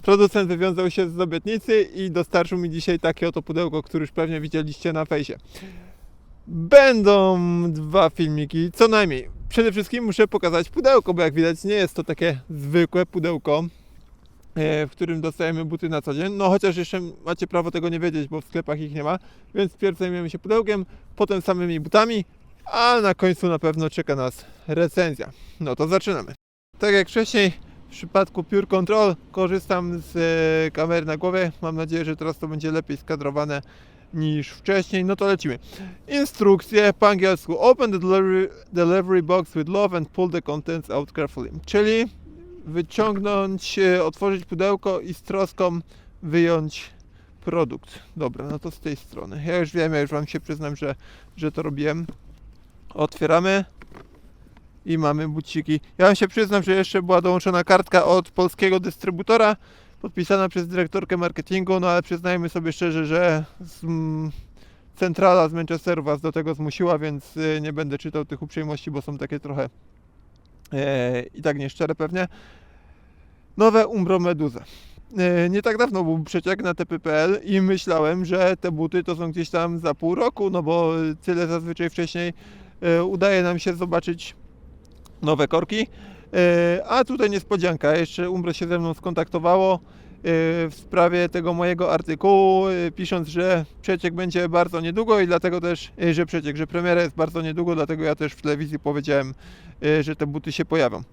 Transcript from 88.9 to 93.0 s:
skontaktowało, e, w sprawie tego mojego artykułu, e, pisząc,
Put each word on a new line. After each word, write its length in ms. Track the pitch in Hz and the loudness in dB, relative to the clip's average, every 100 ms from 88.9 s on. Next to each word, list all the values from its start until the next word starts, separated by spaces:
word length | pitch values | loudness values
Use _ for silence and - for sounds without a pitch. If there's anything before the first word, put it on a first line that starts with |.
skontaktowało, 800 | 160 185 156 165 175 170 185 190 | -4 -4 -4 -4 -2 2 4 4
e, 60 | 180 - - - - 175 165 165 170 160 | 0 -4 -20 -20 -8 -2 0 0 -2 -4
w 40 | - | -8
sprawie 540 | - 180 175 175 175 | -4 2 4 4 0
tego 240 | 190 170 | -2 -4
mojego 400 | 170 175 175 175 | -2 -2 0 0
artykułu, 760 | 160 165 156 196 196 190 190 190 | 0 -2 0 4 6 6 4 2
e, 240 | 185 170 | -2 -4
pisząc, 360 | 165 | -4